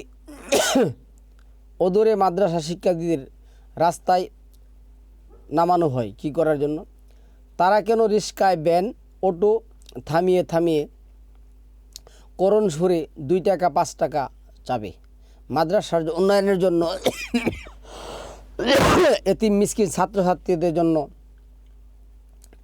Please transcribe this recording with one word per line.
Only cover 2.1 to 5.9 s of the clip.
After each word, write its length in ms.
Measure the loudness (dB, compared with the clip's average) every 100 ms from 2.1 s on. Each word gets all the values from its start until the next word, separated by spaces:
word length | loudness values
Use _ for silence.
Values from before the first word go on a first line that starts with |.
| 2
মাদ্রাসা 440 | 0 2 0 0
শিক্ষার্থীদের 600 | -4 -4 -2 -2 -2 -4 -4 -20 -20 -20 -14 -2
রাস্তায় 480 | -2 -2 0 0 0 -12 -20 -20 -20 -20 -20 -20 -20 -20 -20 -20 -6
নামানো 360 | 0 2 2
হয় 220 | 2